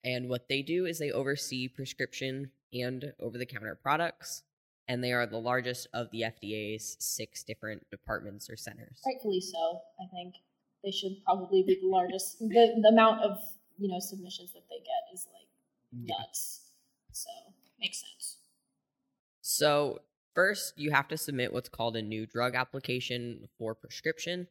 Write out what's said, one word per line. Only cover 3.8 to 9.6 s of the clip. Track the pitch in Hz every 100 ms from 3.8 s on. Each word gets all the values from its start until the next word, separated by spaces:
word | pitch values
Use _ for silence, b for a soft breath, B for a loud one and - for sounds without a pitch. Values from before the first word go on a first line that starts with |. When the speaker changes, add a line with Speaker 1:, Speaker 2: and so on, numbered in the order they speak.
Speaker 1:
products, | 131 151 170 - - - _ _ _ _ -
and | 123
they | 123
are | 123 120
the | 110
largest | 117 127 123 123 -
of | 120 117
the | 113
F | 113 -
D | 101
A's | 107 104 107 - -
six | - - 110 -
different | - 113 110 107 _
departments | 101 - 107 101 101 -
or | 110
centers. | - 110 110 - 262
Speaker 2:
Rightfully | 254 220 185
so, | 180 165